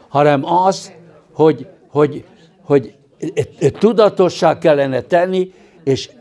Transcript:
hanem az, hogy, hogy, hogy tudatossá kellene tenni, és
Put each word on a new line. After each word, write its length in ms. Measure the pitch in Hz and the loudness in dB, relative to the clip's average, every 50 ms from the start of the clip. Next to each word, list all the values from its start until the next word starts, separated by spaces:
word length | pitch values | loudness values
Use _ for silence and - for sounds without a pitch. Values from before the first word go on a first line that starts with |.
| _ _ | _ _
hanem 360 | - 139 147 147 147 135 151 | -2 0 2 2 2 0 -2
az, 480 | 165 175 180 185 196 190 - - - - - - - - - _ _ | -2 0 0 0 0 -2 -4 -8 -18 -20 -20 -20 -20 -20 -20 _ _
hogy, 340 | - - 156 160 147 - - - - _ _ _ | -2 0 2 2 2 0 -6 -20 -20 _ _ _
hogy, 360 | - 143 156 139 - - - - _ _ _ _ _ _ | -2 -2 -2 -2 -2 -8 -16 -20 _ _ _ _ _ _
hogy 320 | _ - 143 139 117 - - _ _ _ _ - - 311 - - - - - - 170 135 - - | _ 0 0 0 0 -4 -18 _ _ _ _ -12 -10 -8 -6 -6 -6 -6 -6 -4 -4 -4 -2 0
tudatossá 800 | 190 226 220 202 214 196 - - - 131 - - 180 160 147 160 | 0 2 4 4 2 2 2 0 0 0 0 0 0 0 0 0
kellene 420 | - 165 147 143 139 135 131 123 | 0 0 2 2 0 -2 -4 -6
tenni, 520 | 120 - 175 170 180 185 185 185 185 185 _ _ _ _ _ _ - | -4 -2 0 0 0 0 -2 -4 -4 -6 _ _ _ _ _ _ -4
és 260 | 135 135 - - - - _ | -4 -4 -4 -4 -10 -20 _